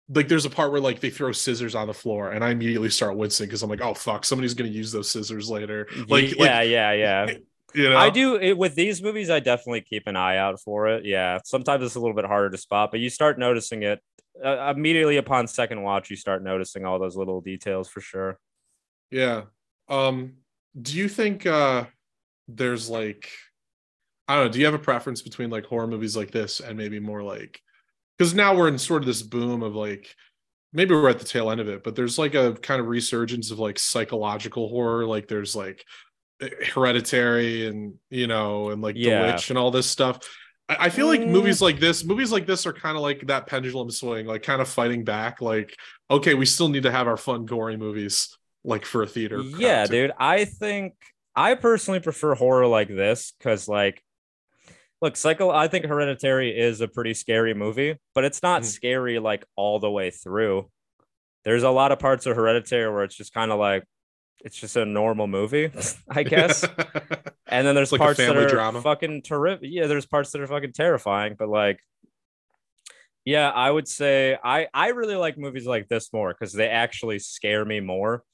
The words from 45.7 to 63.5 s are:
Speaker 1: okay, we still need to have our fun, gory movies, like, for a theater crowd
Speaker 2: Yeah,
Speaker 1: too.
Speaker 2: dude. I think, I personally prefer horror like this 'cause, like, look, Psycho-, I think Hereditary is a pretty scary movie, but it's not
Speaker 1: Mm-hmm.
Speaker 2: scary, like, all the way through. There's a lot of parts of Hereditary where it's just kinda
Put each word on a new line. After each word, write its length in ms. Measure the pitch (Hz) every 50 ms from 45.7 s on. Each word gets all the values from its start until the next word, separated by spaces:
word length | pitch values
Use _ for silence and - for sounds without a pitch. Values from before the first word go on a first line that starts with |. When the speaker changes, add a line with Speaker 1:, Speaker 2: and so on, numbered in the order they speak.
| - - - - - - _ -
Speaker 1:
okay, 240 | 139 143 143 170 143
we 120 | 131 135
still 220 | - - - 170 156
need 140 | 143 139 127
to 60 | 123
have 160 | 120 131 123 117
our 80 | 113
fun, 300 | - - 139 120 117 113
gory 300 | 113 123 113 110 113 110
movies, 600 | 110 110 107 104 107 104 101 98 - - - - _ _ _ _ _ -
like, 200 | 120 113 104 -
for 180 | - - 117 107
a 40 |
theater 320 | 101 - 120 110 104 110 104
crowd 140 | 131 135 147 175
Speaker 2:
Yeah, 260 | 240 247 165 113 104
Speaker 1:
too. 60 | - 117
Speaker 2:
dude. 200 | 120 131 139 - -
I 260 | 131 147 180 202 208
think, 500 | 202 - - 214 208 202 202 190 180 - _ - - _ _ _ _ -
I 180 | 127 160 220 254
personally 460 | 254 - 233 226 208 - - 190 180
prefer 340 | 165 165 147 - 151 151 135
horror 320 | - 127 127 131 127 127
like 220 | 120 113 110 104 101
this 440 | 101 95 98 104 117 120 - - - _
'cause, 280 | - 127 110 95 - 107
like, 340 | 104 104 101 98 - - _ _ _ _ _ _ _ _ _ _ _ _ _ - - _ _ _ _ -
look, 160 | 165 151 -
Psycho-, 340 | - - 156 160 160 190 180
I 180 | 151 151 156 160
think 160 | 185 180 156
Hereditary 720 | 147 147 147 147 139 135 - - 135 131 131 127 117 101 117
is 220 | 117 120 113 107
a 80 | 117 104
pretty 260 | - 123 113 113 110
scary 400 | - - - 113 113 113 113 107
movie, 420 | 104 101 107 107 127 139 151 156 - _ _ -
but 100 | 135 131
it's 180 | - - - -
not 200 | 180 175 156 117
Speaker 1:
Mm-hmm. 40 |
Speaker 2:
scary, 520 | 110 104 - - 123 127 131 127 123 117 113
like, 260 | 110 107 104 101 - - _
all 220 | 101 101 104 104 104
the 120 | 107 104
way 200 | 104 101 92 90
through. 600 | - - - 90 95 107 113 104 95 95 92 - _ _ _ _ _ _ _ _ _ _ _ _ _ _ -
There's 180 | 110 117 120 127
a 80 | 131
lot 220 | 127 131 135 139 139
of 60 | -
parts 260 | 143 135 131 123 -
of 100 | 131 113
Hereditary 540 | 117 113 113 117 117 104 - 127 120 113 110 104
where 120 | 101 98
it's 100 | 98 -
just 160 | - - - -
kinda 200 | 113 113 110